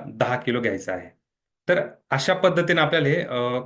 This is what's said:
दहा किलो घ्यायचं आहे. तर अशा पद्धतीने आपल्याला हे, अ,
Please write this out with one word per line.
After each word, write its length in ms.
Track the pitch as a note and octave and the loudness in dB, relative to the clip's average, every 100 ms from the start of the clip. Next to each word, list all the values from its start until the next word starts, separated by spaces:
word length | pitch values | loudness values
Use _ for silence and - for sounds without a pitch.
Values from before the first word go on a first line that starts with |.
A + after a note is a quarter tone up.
| - | -6
दहा 280 | A2 A#2 B2 | -2 0 0
किलो 260 | - B2 | -2 -2
घ्यायचं 300 | A2+ F#2+ - | 0 -4 -6
आहे. 180 | F#2 F2+ _ _ _ _ _ - | -8 -8 _ _ _ _ _ 0
तर 140 | F3+ - - - | 0 0 -8 -4
अशा 240 | C3+ D#3+ | -2 0
पद्धतीने 480 | F#3 F#3 E3 E3+ E3+ | 2 4 2 2 2
आपल्याला 260 | D3 D#3+ C#3+ | 2 2 2
हे, 140 | E3 | 0
अ, 380 | - B2 B2 B2 | -2 -4 -2 -4